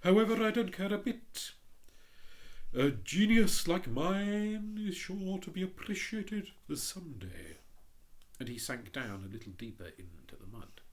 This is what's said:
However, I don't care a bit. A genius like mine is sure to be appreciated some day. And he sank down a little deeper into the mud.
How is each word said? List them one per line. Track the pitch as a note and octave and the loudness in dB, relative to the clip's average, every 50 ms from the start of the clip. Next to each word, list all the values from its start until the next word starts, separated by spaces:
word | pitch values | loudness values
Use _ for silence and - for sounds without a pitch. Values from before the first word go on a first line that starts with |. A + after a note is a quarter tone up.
| - | 8
However, | F3+ F#3+ G#3 A3+ G#3 A3+ A3 A3 | 8 8 8 8 6 4 4 4
I | A3 | 4
don't | G#3+ A#3 A3+ F#3+ | 4 2 0 0
care | - - F#3+ G3 G#3 | 0 -2 0 0 0
a | |
bit. | G#3 - B3+ A3+ - - - - - - - - - - - - - - - - - - - - - - - - - - - - - - - - | 0 0 -2 -4 -4 -6 -12 -10 -8 -8 -10 -12 -16 -20 -20 -20 -18 -20 -20 -20 -20 -20 -20 -18 -14 -12 -12 -12 -12 -12 -12 -8 -6 -2 -2 2
A | B2+ C3 C#3+ | 4 4 4
genius | B2+ G#2+ F#2 - - F3 G#3 G#3 A3+ A3+ G#3+ F#3 - - - | 4 2 -4 -2 2 4 6 8 10 10 10 8 6 4 4
like | E3 E3+ F#3 F#3 | 4 2 2 2
mine | - A2+ C3 D3+ F3 F#3+ G3 G3+ G3+ G#3 G#3 G#3 G#3+ G#3+ G#3+ G#3 G#3+ G#3+ G#3+ G#3+ | 0 0 2 2 2 2 2 2 0 0 0 0 0 -2 -2 -4 -6 -4 -4 -2
is | G3+ F#3 | -4 -4
sure | - - - F#3 G3+ F#3+ F#3 F#3+ F#3 | -4 -6 -6 -6 -4 -4 -2 -4 -4
to | - - | -6 -6
be | - F#3 F#3 | -4 -4 -4
appreciated | F#3 - - - - G#3 F#3+ - - - A3 G3+ - A3 G#3 G3+ - - - - - D3 | -4 -4 -8 -6 -6 -4 -4 -4 -4 -4 -4 -4 -2 -4 -4 -4 -6 -12 -18 -8 -8 -6
some | C#3+ - - - F#3+ F3+ E3 C#3 G2+ | -4 -4 -6 -6 -8 -10 -10 -10 -10
day. | F#2 F#2 E2+ D#2+ E2 D#2+ E2 - - - - - - - - - - - - - - - - - | -10 -10 -10 -10 -12 -12 -14 -16 -18 -20 -20 -20 -20 -20 -20 -20 -20 -20 -18 -18 -18 -18 -10 -8
And | B2+ | -6
he | A#2 A#2+ | -6 -6
sank | A#2 - - C3 B2 A#2 - - | -6 -4 -4 -6 -6 -8 -8 -6
down | C3+ B2+ A2 G2+ G2 G2 | -6 -6 -4 -6 -6 -8
a | G2 G2 | -8 -8
little | A2 - G2 F#2+ | -10 -10 -10 -10
deeper | - A#2 A2+ G2 - F2+ E2+ - | -10 -10 -10 -10 -10 -12 -14 -14
into | - F2+ F2 E2+ D#2+ - - - | -14 -16 -14 -14 -16 -16 -16 -16
the | - - F#2 | -14 -12 -12
mud. | G#2 A2+ - - - - - - | -10 -10 -12 -12 -14 -18 -20 -20